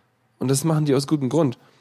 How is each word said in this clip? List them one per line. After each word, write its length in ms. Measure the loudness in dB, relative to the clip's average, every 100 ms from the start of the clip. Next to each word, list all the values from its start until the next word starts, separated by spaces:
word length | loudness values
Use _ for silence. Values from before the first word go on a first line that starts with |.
| _ _ _ _
Und 100 | -2
das 120 | 0
machen 220 | 0 0 2
die 80 | 0
aus 120 | 0
gutem 220 | -2 0
Grund. 280 | 0 0 -2 _ _